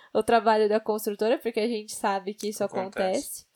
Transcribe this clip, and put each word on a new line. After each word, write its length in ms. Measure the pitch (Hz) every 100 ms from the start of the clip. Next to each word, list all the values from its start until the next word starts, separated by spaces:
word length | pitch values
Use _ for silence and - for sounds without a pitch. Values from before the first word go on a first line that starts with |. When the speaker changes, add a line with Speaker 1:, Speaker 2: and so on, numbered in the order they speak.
| -
Speaker 1:
o 80 | 214
trabalho 460 | 214 233 214 214 208
da 100 | 220
construtora, 580 | 220 214 214 202 220 285
porque 220 | 233 226
a 80 | 220
gente 260 | 220 214
sabe 400 | - 214 196 185
que 160 | 208 208
isso 140 | 214
Speaker 2:
Acontece. 360 | 202 196 190 208
Speaker 1:
acontece. 520 | 190 226 - - _